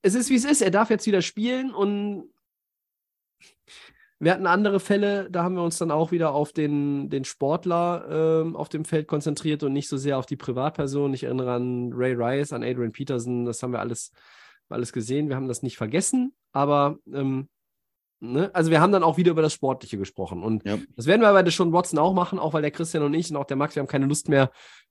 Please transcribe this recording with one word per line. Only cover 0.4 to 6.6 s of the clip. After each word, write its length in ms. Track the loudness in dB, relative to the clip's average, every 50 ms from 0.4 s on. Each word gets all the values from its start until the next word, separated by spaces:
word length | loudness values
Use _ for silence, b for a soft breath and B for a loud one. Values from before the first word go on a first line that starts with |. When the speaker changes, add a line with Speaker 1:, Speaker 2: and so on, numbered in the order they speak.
| 4
Speaker 1:
ist. 180 | 4 4 4 4
Er 80 | 4
darf 180 | 4 4 4 4
jetzt 180 | 2 0 2
wieder 140 | 2 2 2
spielen 540 | 2 0 -2 -2 -2 0 0 -2 -2 -4 -2
und 560 | 0 0 0 0 0 -2 -4 -4 -6 -10 -14 _ _ _ _ _ _ _ _ _ _ _ _ _ _ _ _ _ _ _ _ _ _ b b b b _ B B B B B B B B B B B 2
wir 80 | 2
hatten 160 | 2 2 2
andere 320 | 2 2 2 2 2 2 0
Fälle, 500 | 0 2 0 2 2 0 0 -2 -4 -4 -4
da 100 | -2 -2
haben 140 | -2 -2
wir 80 | -2 -2
uns 140 | -2 -2 -2
dann 120 | -2 0
auch 220 | 0 0 0 0 0
wieder 200 | 0 0 0 0
auf 200 | 0 -2 -2 -2
den, 580 | -2